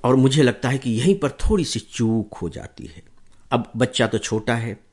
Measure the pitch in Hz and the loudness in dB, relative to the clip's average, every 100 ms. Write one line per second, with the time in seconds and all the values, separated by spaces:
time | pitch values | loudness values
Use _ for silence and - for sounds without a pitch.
0 | 123 131 131 139 127 - 123 135 127 113 | 4 4 4 4 2 2 -2 -2 -2 0
1 | 143 196 143 - - 214 151 113 - - | 2 2 0 0 0 2 0 -4 -8 -2
2 | 113 113 107 - 87 - - - - - | 0 0 -2 -8 -10 -8 -16 -18 -18 -18
3 | - - - - - 123 113 117 127 - | -20 -20 -20 -20 -4 -2 -2 -2 -2 0
4 | 117 113 - 110 107 117 117 123 _ | 0 0 -2 -4 -2 -4 -4 -10 _